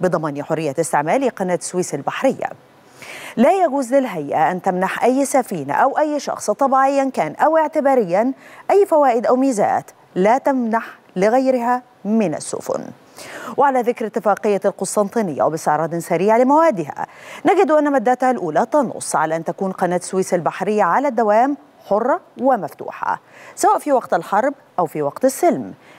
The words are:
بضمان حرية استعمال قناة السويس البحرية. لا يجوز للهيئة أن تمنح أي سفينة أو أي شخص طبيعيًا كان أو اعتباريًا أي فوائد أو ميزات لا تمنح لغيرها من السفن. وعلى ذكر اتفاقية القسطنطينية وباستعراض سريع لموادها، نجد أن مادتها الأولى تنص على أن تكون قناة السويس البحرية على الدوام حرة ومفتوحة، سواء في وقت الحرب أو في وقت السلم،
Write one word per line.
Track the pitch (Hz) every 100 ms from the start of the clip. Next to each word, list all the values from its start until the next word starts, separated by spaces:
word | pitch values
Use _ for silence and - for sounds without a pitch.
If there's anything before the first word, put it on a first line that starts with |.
بضمان | 175 160 156 143
حرية | 139 165 156 135
استعمال | 165 151 151 220 269
قناة | - 185
السويس | 170 - 180 175
البحرية. | 143 135 - 269 180 - - _ _ _ - - - - -
لا | 262 392
يجوز | 339 269 240
للهيئة | 277 247 180 143 143 156
أن | 180
تمنح | 190 180 185 -
أي | 233 262
سفينة | 277 277 240 185 135
أو | 143 247 277
أي | 302 294
شخص | - - -
طبيعيًا | 208 269 262 269 277 269
كان | 247 156
أو | - 285 320
اعتباريًا | 302 311 277 262 196 180 240 262 - - -
أي | 392 392
فوائد | 311 277 233 220
أو | 254
ميزات | 269 214 143 98 - - _
لا | - 196 254
تمنح | 285 262 233 226 - - _ -
لغيرها | 202 247 262 254 233 247 - _
من | 196 226 190
السفن. | 147 - - - - - - _ - - - - -
وعلى | 277 254
ذكر | 233 233 220
اتفاقية | 220 208 190 220 196
القسطنطينية | 202 - 190 - 202 233 202 139
وباستعراض | 131 156 - 151 160
سريع | 170 160 165 196 226
لموادها، | 254 294 330 208 143 - - - - - 330
نجد | 370 262
أن | 302 294
مادتها | 277 220 247 262
الأولى | 247 170 151 233
تنص | 302 226 - - 147
على | 156 165
أن |
تكون | 165 170 190
قناة | 185 180 180
السويس | - 185 185
البحرية | 175 165 - 185 214
على | 180 196 285
الدوام | 233 220 214 269 285 - _ -
حرة | 202 240 349 - -
ومفتوحة، | 254 240 156 - - - - 90 _ - - -
سواء | 370 381
في | 294
وقت | 262 -
الحرب | 180 165 202 262 277 _ -
أو | 165
في | 160
وقت | 143 -
السلم، | 262 - 349 190 101 - -